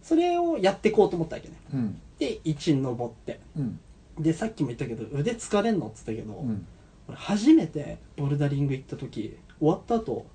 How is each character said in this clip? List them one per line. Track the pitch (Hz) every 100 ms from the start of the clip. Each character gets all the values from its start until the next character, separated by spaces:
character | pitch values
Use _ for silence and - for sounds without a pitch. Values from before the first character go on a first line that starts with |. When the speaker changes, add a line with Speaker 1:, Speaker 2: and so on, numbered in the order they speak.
Speaker 1:
そ | - 330
れ | 349 349
を | 349 294
や | 190
っ | 196
て | 214
こ | 214 180
う |
と | 175
思 | 160
っ |
た | -
わ |
け | -
ね。 | - -
Speaker 2:
う | 131
ん。 | 110 82 - -
Speaker 1:
で、 | - -
一 | 160 147 -
登 | 139 131 120 120
っ |
て。 | - - - - 156
Speaker 2:
う |
ん。 | 123 85 - - - -
Speaker 1:
で、 | 156
さ | 165 220
っ |
き | -
も | 131
言 | 120
っ |
た | 127
け |
ど、 | 113 110
腕 | 139 180
疲 | 233 - 202
れ | 226
ん | 202
の | 113
っ |
つ | -
っ | -
た |
け | 110
ど、 | 110
Speaker 2:
う | 101 123
ん。 | 104 85 - - - -
Speaker 1:
俺 | -
初 | - 202 247
め | 320 165
て | 151 147 165 - -
ボ | 139
ル | 143
ダ | 143
リ | 139
ン | 143
グ |
行 | 131
っ |
た | - -
時、 | 123 117 98 - - -
終 | 156
わ | -
っ | -
た | 233
後 | 180 107 -